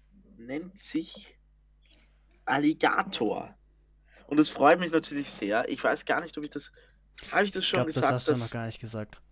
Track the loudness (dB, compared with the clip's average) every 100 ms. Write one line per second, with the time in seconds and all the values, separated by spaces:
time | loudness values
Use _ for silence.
0 | _ -20 -20 -20 -10 -10 -10 -14 -8 -6
1 | -8 -12 -20 -20 _ _ _ _ _ -20
2 | _ _ _ _ -2 2 2 4 2 2
3 | 0 -2 -2 -2 -6 -16 _ _ _ _
4 | _ -20 0 4 4 6 6 6 4 0
5 | 0 -4 -6 -4 0 0 0 -2 0 0
6 | 0 -2 -2 -10 -10 -10 -12 -14 _ _
7 | _ -20 -4 0 0 0 -2 0 0 2
8 | 2 2 2 0 0 -4 -6 -8 -10 -8
9 | -8 -12 -20